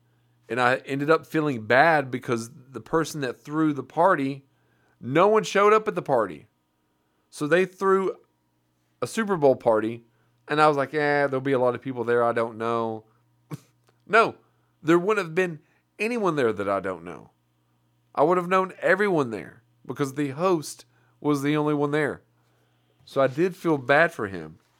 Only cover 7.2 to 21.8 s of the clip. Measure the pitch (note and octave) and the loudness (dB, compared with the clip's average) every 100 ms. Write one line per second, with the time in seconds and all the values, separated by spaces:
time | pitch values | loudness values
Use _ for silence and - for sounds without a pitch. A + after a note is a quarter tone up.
7.2 | _ - D3 E3+ F#3 F#3 G3 F#3+ F#3+ - | _ -8 0 0 0 -2 0 2 0 -6
8.2 | _ _ _ _ _ _ _ _ B2 - | _ _ _ _ _ _ _ _ -8 -6
9.2 | G#3+ F3+ C#3+ B2 A#2+ A2 A2 A#2+ - _ | -4 2 4 4 2 2 0 -6 -14 _
10.2 | _ _ - D3+ D#3 C#3+ C3+ D3+ D3 D3 | _ _ -4 2 4 2 -2 -2 0 0
11.2 | C#3+ C3 C3+ B2+ B2 A#2+ C3+ B2 A#2 A#2+ | 0 -2 0 0 0 -2 -6 -6 -2 0
12.2 | A#2 A#2 A#2 A2 A2+ A#2 A2+ A2 - _ | 2 0 -2 -4 -4 -2 -4 -8 -14 _
13.2 | _ _ - - _ _ _ _ - G#3+ | _ _ -18 -18 _ _ _ _ 0 2
14.2 | F#3 - _ _ _ _ D3+ F3 F#3 G#3 | 2 -2 _ _ _ _ 2 2 2 -2
15.2 | E3+ D#3+ F#3 D#3 _ _ _ - G#3+ A#3+ | -2 -2 -4 -4 _ _ _ -8 -6 -2
16.2 | F#3+ D3+ A#2 G2+ G2 G2 F#2+ F2+ F2 C#2 | -2 0 0 0 -2 -2 -4 -8 -10 -16
17.2 | A1 _ _ _ _ _ _ _ _ - | -18 _ _ _ _ _ _ _ _ 0
18.2 | D3+ F3+ F3 F#3+ F#3+ - C#3+ F#3 G#3 E3 | 2 2 0 0 0 -2 0 2 2 0
19.2 | B2+ G#2 C#2 - _ _ - B2+ C3+ C3+ | -2 -6 -10 -18 _ _ -12 -6 -6 -4
20.2 | C#3+ C3+ F#3 E3+ D3 - - _ _ _ | -6 -2 0 0 -4 -14 -20 _ _ _
21.2 | D3 C#3+ C#3+ D3+ D3+ D3 | -2 -2 0 -2 0 -2